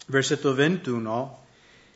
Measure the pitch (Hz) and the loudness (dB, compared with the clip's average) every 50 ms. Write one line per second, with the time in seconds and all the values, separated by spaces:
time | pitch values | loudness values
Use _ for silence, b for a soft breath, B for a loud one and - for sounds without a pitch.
0 | - - 131 135 131 - 151 135 - 143 131 127 143 160 185 185 - 131 123 117 | -8 -2 0 0 2 2 0 0 0 0 2 4 4 2 2 0 -2 -4 -4 -2
1 | 110 110 113 120 135 135 - - b b b b b b b b b b b | -2 -2 -2 -4 -4 -6 -10 -16 b b b b b b b b b b b